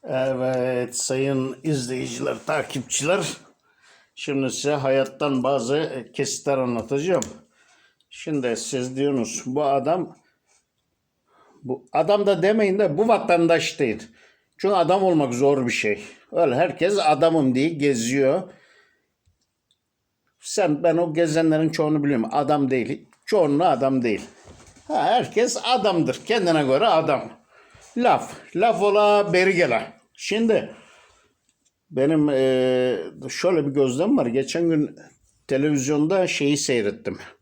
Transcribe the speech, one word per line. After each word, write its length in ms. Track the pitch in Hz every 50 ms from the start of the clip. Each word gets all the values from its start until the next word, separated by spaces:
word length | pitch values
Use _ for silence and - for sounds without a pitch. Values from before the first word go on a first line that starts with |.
| - - 147
Evet, 840 | 131 131 135 135 123 127 131 131 127 123 127 127 123 123 117 120
sayın 600 | - - - 131 131 135 139 139 131 131 131 127 - -
izleyiciler, 760 | 160 156 139 120 120 131 127 131 127 120 123 135 139 123 110 -
takipçiler. 720 | - 151 151 131 - - 139 120 - - - 135 151 180 196 175 147 - - - _ _ _ _ _ _ _ _ _ _ _ _ _ _
Şimdi 360 | - - - 143 135 135 127
size 240 | 110 - - 143 151
hayattan 680 | 143 131 139 135 135 135 - - - 151 147 139 131 123
bazı, 340 | 135 139 139 117 117 139
e, 360 | 151 160 151 135 135 117 - -
kesitler 460 | - 143 135 - - - 147 139 131
anlatacağım. 640 | 131 123 120 117 110 - 139 139 147 180 185 151 117 - - - _ _ _ _ _ _ _ _ _ _ _ _ _ _
Şimdi 460 | - - - - 156 143 127 123 117
siz 400 | 113 - - - 131 123 127 127
diyorsunuz, 460 | 131 139 143 139 131 113 107 - - -
"Bu 180 | 127 127 143 151
adam," 520 | 139 135 139 123 139 165 185 165 - - _ _ _ _ _ _ _ _ _ _ _ _ _ _ _ _ _ _ _ _ _ _ _ _ _ _ _ _ _ -
bu 240 | 123 127 135 - _ _
adam 340 | 143 160 156 202 208 202
da 160 | 196 202 170 165
demeyin 360 | 196 214 226 214 196 185 202
de, 200 | 214 180 147 156
"bu 100 | 214 226
vatandaş 680 | 226 196 - - 175 170 170 165 170 160 - - - -
değil." 240 | 147 120 107 104 - - - _ _ _ _ _ _ _ _ _
Çünkü 160 | - 190 208
adam 280 | 185 165 147 180 196 190
olmak 320 | 190 180 156 143 127 120
zor 320 | 120 135 139 143 139 131
bir 60 | 120 107
şey. 300 | - - 107 104 101 - - - - _ _ -
Öyle 220 | - 170 147 120
herkes 440 | 131 170 180 139 - 160 180 208 196
adamım 560 | 175 156 151 151 160 165 165 165 143 131 123
diye 140 | 127 135 160
geziyor. 720 | 170 147 139 143 139 120 113 117 131 139 135 131 143 185 185 - - _ _ _ _ _ _ _ _ _ _ _ _ _ _ _ _ _ _ _ _ _ _ _ _ _ _ _ _ _ _ _ _ _ _ _ _ _
Sen, 420 | _ - - - 202 170 151 147 165
ben 140 | 170 160
o 180 | 165 175 170 151
gezenlerin 540 | 160 170 160 151 160 160 160 156 156 160 151
çoğunu 360 | - - 160 151 151 151 143
biliyorum. 240 | 143 143 120 113 - -
Adam 380 | 143 147 131 151 147 139 131
değil. 360 | 131 131 113 - 143 - - _ _ _ _
Çoğunluğu 380 | - - 208 175 147 143 143 175
adam 380 | 185 147 120 135 135 135 131 120
değil. 180 | 120 104 92 - - - - - - - - - - - - _ -
Ha, 160 | 302 - -
herkes 520 | 165 214 247 185 - - 196 233 247 - - -
adamdır. 560 | 220 247 247 190 214 190 170 151 123 127 - -
Kendine 360 | - 220 233 190 175 165 156 147
göre 220 | 131 131 143 202
adam. 460 | 233 185 160 160 156 143 123 - 110 - - _ _ _ - _ _ _ - - - -
Laf. 380 | 240 240 240 170 123 - - - - - - -
Laf 260 | 165 196 233 220 - 196
ola, 500 | 208 196 208 208 208 208 208 202 - 165
beri 220 | 180 185 185 196
gele. 460 | 170 175 139 120 110 - - - - _ _ _ - -
Şimdi 520 | - 202 214 233 226 220 165 107 - - - - - - - _ _ _ _ _ _ _ _ _ _ _ _ _ _ _ _ _ _
benim, 380 | - 120 131 143 165 156 151 147
e, 960 | 143 131 131 131 131 131 127 127 127 127 127 127 123 92 82 92 - - - 131
şöyle 380 | - - - 175 190 160 147
bir 40 | 139
gözlem 460 | 135 143 139 131 123 131 170 208 294
var. 100 | 262 143
Geçen 440 | 123 117 135 135 135 - 165 170 170
gün 260 | 165 156 151 - - - - - _ _ _ _ _ _ _ _
televizyonda 800 | 143 131 139 151 151 143 127 135 151 147 147 156 190 196 185
şeyi 300 | 160 - - 143 143 147
seyrettim. 600 | 139 - - 135 120 107 101 107 - - - 92 - - - - _